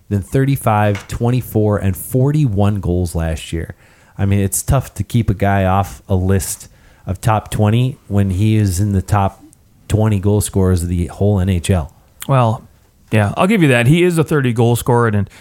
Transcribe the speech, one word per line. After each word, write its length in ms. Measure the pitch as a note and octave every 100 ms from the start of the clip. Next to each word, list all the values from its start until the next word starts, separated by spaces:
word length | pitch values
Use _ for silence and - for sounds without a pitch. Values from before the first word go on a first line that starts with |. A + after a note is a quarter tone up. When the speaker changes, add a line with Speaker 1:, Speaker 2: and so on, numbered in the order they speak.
| -
Speaker 1:
then 120 | G2+
thirty-five, 840 | - C#3 C3+ C3+ A#2+ G#2 G#2 G2+ -
twenty-four, 720 | - A#2+ B2+ - A2 G#2+ G2+
and 180 | G2 F#2
forty-one 840 | - B2+ C3+ D3+ C3+ G2 G2+ G#2
goals 320 | E2+ F2+ F2
last 400 | E2 E2 D#2+ -
year. 220 | E2 E2+ - - _ _ -
I 80 | G2
mean, 140 | G2+
it's 240 | G2 -
tough 320 | - C3+ - -
to 80 |
keep 260 | - A#2+ A2
a 60 | F#2+
guy 300 | G2 G2 F#2
off 360 | F#2+ G2+ - -
a 60 | F#2+
list 540 | F#2 F#2+ - - - - - - -
of 160 | F#2+
top 300 | A#2 G#2+ -
twenty 480 | - G#2 A#2 B2+ - -
when 240 | G2+ G2
he 240 | F#2 A2 A2
is 240 | G2+ F2
in 140 | G#2
the 100 | G2
top 400 | - G#2 G2 - - _ _ _ -
twenty 320 | A2 A2 G2+
goal 220 | G2+ G#2
scorers 400 | - G2 F#2 F2+
of 80 | F2
the 160 | F2 E2+
whole 320 | - G2+ G2+
N 100 | F#2
H 200 | F2+ -
L. 220 | F#2 C#2+ _ _ - -
Speaker 2:
Well, 400 | C3+ A2+ A#2 - _ _ _ -
yeah, 240 | A2 G2+ -
I'll 80 | F#3+
give 160 | A3
you 60 | D3+
that. 180 | A#2+ A#2+
He 160 | E3+
is 160 | F3+ E3
a 60 |
thirty 280 | D3 D3+ B2+
goal 220 | A2+ A#2 A#2
scorer, 320 | - A#2+ A#2
and 200 | G#2 G2+ -